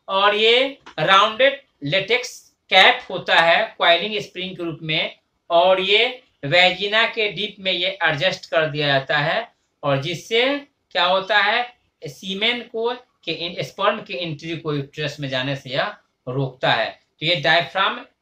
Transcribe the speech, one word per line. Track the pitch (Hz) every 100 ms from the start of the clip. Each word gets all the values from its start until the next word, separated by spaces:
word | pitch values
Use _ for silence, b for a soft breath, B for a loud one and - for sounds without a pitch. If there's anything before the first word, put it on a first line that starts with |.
| -
और | 196 202
ये | 208 220 240 269 277 - -
राउंडेड | 165 196 214 220 269 269 _ _
लेटेक्स | 143 190 190 240 - - _ _ -
कैप | 190 220 247 -
होता | 185 180 180
है | 165 185 220 -
कॉइलिंग | 175 170 208 208
स्प्रिंग | - 180 185 -
के |
रूप | 170 151
में, | 156 160 214 - _ _ -
और | 170 185 185
ये | 190 208 247 254 _ _
वेजिना | 139 175 185 180 202 220 226
के | 226 208
डीप | 185 208 202
में | 190
ये | 175 180 190
एडजस्ट | 165 147 185 180 -
कर | 170 156
दिया | 147 147
जाता | 139 135 151
है | 147 202 233 _ _ _
और | 139 139
जिससे | 151 170 - 226 254 285 285 _ _
क्या | 180
होता | 180 190 190 208
है, | 202 233 247 _ _ _
सीमेन | - - 190 190 220 247
को | 226 226 233 247 _ _
के | -
इन-, | 156 170 -
स्पर्म | 151 - 202 220
के | -
एंट्री | 180 170 143 160 165
को | 156
यूट्रस | 147 139 - 151 147
में | 143
जाने | 131 135 135
से | 127
यह | 139 202 - _ _ -
रोकता | 131 131 - 151
है। | 117 107
तो | - _ - 156
ये | 175
डायफ्राम | 160 170 165 190 202 247 - _